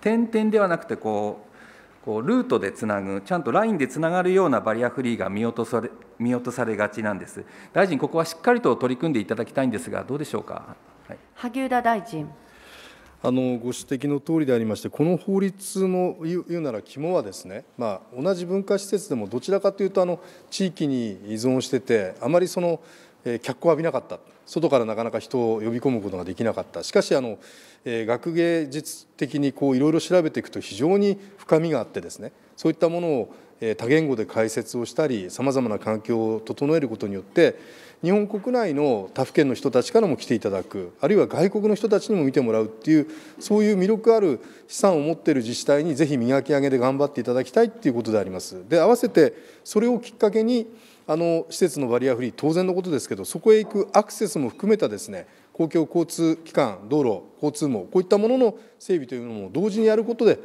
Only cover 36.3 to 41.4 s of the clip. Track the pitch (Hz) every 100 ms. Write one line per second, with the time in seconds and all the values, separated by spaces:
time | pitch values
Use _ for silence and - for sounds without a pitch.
36.3 | 110 110 113 143 160 135 110 107 98 -
37.3 | - 147 - - - - - 165 208 208
38.3 | 208 226 247 208 143 147 110 95 - 131
39.3 | - 143 117 135 123 123 226 202 123 -
40.3 | 117 104 95 - 101 87 - 147 202 120
41.3 | 123